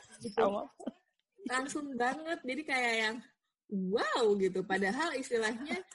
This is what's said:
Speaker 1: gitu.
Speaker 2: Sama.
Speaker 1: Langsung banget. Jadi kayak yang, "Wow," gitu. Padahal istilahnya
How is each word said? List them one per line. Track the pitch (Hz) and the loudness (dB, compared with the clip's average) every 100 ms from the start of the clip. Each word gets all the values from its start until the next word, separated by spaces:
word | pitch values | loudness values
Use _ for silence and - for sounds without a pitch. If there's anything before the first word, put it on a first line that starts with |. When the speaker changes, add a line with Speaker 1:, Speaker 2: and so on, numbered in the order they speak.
| - - | -10 -14
Speaker 1:
gitu. | 226 - | -4 2
Speaker 2:
Sama. | 202 202 277 - - - _ _ _ - 381 | 2 2 -4 -10 -12 -12 _ _ _ -12 -4
Speaker 1:
Langsung | 254 277 311 285 | -2 -2 -4 -4
banget. | 240 240 277 320 330 | 0 0 0 -4 -6
Jadi | 254 269 | -4 -6
kayak | 302 262 240 226 | -2 0 2 2
yang, | 220 233 - _ _ _ - | 0 -2 -10 _ _ _ -6
"Wow," | 196 185 214 622 480 220 202 | -4 0 2 2 4 4 4
gitu. | 190 190 | 2 0
Padahal | 185 190 196 254 330 | 0 2 2 2 0
istilahnya | 269 262 233 220 240 294 349 - | -2 0 0 0 -2 -4 -6 -8